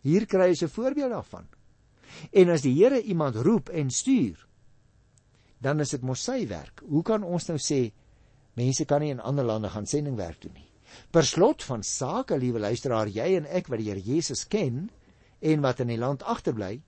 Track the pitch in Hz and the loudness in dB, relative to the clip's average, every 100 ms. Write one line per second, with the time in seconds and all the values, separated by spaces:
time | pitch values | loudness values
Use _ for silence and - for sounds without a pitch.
0 | 135 180 226 190 185 175 165 - 262 294 | 4 2 2 4 4 4 -2 -2 -4 -2
1 | 262 202 - 87 82 - _ _ _ _ | -4 -6 -10 -16 -18 -20 _ _ _ _
2 | - - - 196 180 165 135 135 233 269 | -20 -20 2 6 6 6 4 6 6 6
3 | 208 175 143 107 135 220 - 175 135 - | 0 0 0 2 2 2 0 -4 -4 -2
4 | - 262 117 78 _ _ - _ _ _ | 2 2 2 -4 _ _ -20 _ _ _
5 | _ _ _ _ _ _ 131 151 143 143 | _ _ _ _ _ _ -2 0 -2 -2
6 | 127 131 - 262 170 87 71 - - 147 | -4 -4 -4 -4 -4 -8 -12 -20 -2 -2
7 | 175 220 180 175 - 156 - 139 117 _ | 0 -2 0 -4 -4 -6 -2 0 0 _
8 | _ _ _ _ _ - 123 135 151 143 | _ _ _ _ _ -2 0 0 0 0
9 | 151 123 117 143 120 110 101 92 101 147 | 0 -4 -4 0 0 -2 -4 -6 -4 -4
10 | 147 117 85 80 - - - _ _ - | -4 -6 -8 -10 -18 -20 -20 _ _ -20
11 | - 165 139 160 220 - - 117 98 - | 0 2 2 4 4 2 -6 -6 -6 -6
12 | 131 208 262 147 127 113 101 120 139 113 | -4 -4 -2 -2 0 -2 -2 -2 0 0
13 | 104 98 147 185 147 180 180 117 107 98 | 0 -2 0 0 0 -6 -4 -6 -4 -6
14 | 98 151 156 - - 214 151 120 202 _ | -2 -2 -2 -8 -4 -2 -2 -4 -8 _
15 | _ _ _ _ 156 156 139 123 120 113 | _ _ _ _ 0 2 2 0 -2 -2
16 | 123 139 - 226 - 113 95 117 | -2 -4 -6 -4 -4 -4 -6 -8